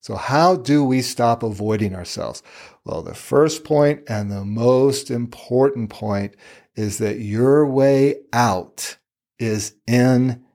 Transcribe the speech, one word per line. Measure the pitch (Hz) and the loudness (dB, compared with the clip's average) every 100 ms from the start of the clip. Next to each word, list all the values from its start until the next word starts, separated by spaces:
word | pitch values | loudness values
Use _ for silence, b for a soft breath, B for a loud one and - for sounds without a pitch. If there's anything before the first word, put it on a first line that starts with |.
So | - 107 | -10 -8
how | - 139 170 185 | -2 2 4 2
do | 185 147 | 2 2
we | 139 131 | 4 0
stop | 123 - 117 117 | -2 0 0 0
avoiding | 113 98 107 107 104 92 | -2 -4 -2 0 -2 -4
ourselves? | 87 - - - B B B B | -10 -8 -10 -10 B B B B
Well, | - - | -10 -8
the | 82 - | -8 -14
first | - 135 156 156 | -2 2 2 0
point | - 151 147 147 - | -2 2 2 0 -6
and | 110 101 | -6 -4
the | 101 | -6
most | 98 107 120 127 139 139 - | -6 0 2 4 2 0 -4
important | 120 120 - - 123 135 135 110 | -6 -6 -10 -4 2 2 0 -8
point | - 107 101 101 _ B B B - | -8 -4 -4 -4 _ B B B -6
is | 107 98 | -6 -2
that | 107 110 | -4 -4
your | 107 107 127 143 147 | -6 0 4 4 4
way | 131 139 139 139 147 - | 2 4 4 2 0 -4
out | 113 120 92 87 - - - _ _ _ _ | 0 2 0 -6 -12 -14 -14 _ _ _ _
is | 113 107 101 _ - | -4 -4 -6 _ 0
in | 123 123 127 127 123 _ | 2 4 4 2 -2 _